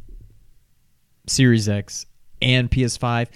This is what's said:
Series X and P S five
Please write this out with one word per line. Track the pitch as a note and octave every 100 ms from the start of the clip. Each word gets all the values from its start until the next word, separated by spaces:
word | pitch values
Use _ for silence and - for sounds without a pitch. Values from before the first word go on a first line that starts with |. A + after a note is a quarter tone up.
| - - - - - - _ _ _ _ _ _ -
Series | - B2+ A2+ G#2
X | G2+ - - - - - -
and | B2 B2+ A#2+
P | C3
S | A#2+ -
five | B2 A#2 A#2+